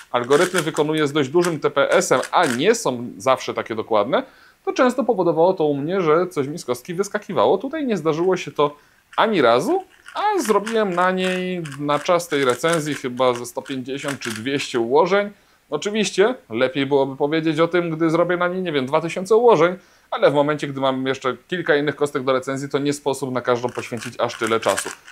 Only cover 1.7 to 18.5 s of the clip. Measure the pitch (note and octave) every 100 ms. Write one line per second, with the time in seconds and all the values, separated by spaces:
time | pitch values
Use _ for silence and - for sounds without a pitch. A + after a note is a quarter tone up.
1.7 | - C3+ E3 - C3 - D#3+ E3 A#2+ F3
2.7 | A#3 D#3 B2 A#2+ F2+ A#2+ B2+ - A2+ G#2+
3.7 | A2 G2+ A2 G#2+ G3+ C4 - - _ F#4+
4.7 | F#4+ B3+ A#3 B3 G3+ F3 D#3 F3 E3 D#3
5.7 | C#3+ D3 F#3+ E3 D#3 F3+ D#3 C3+ E3+ -
6.7 | B2 - E3+ G3+ G#3 - D#3 G#2+ F#3 C4+
7.7 | D#4+ C4+ G3 D#3 D3+ F3+ F3+ - - C#3+
8.7 | - _ _ _ - G#3 G3 A#2+ A#2+ G3
9.7 | F#4+ F#4 _ - - G4+ G4+ A3+ G3+ G#3
10.7 | A3+ G#3 F3 F#3 F#3 F#3 F#3 F#3 F#3 D#3+
11.7 | C3+ D3 D3 C#3+ F3 E3+ D3 C3+ A#2+ E3
12.7 | E3 D3+ C3+ C3 B2 B2+ A#2+ A#2+ - B2+
13.7 | C3+ B2+ C#3 C#3+ C3 A#2+ G#2+ A#2+ C#3 -
14.7 | B2+ A#2 C#3 F3 G3 G3+ - _ _ _
15.7 | D3 G3+ G#3+ G3+ - G#3+ B3+ _ A2+ B2+
16.7 | C#3+ C3+ C#3 C3+ C3 D3 D#3+ D#3+ D3+ E3
17.7 | F3+ E3+ D#3 E3 E3 F3 F3+ F3+